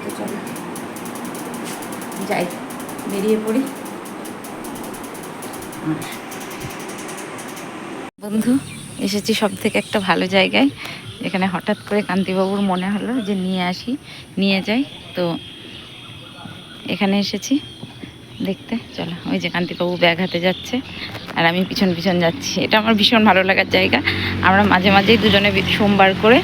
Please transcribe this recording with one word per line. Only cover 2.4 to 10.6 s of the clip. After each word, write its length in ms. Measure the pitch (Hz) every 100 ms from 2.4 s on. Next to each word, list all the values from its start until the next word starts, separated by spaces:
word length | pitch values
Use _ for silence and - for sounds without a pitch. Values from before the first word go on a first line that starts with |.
| 180 - - - - - -
বেরিয়ে 260 | 196 208 220 214
পড়ি। 160 | 226 277 - - - - - - - - - - - - - - - - - - - - - 156 151 - - - - - - - - - - - - - 165 - - - - - - - _
বন্ধু, 360 | 202 214 220 262 - - - -
এসেছি 340 | 202 208 196
সব 160 | 214 208 190
থেকে 160 | 220 202
একটা 220 | - 220
ভালো 280 | 190 170 185
জায়গায়, 420 | 190 190 208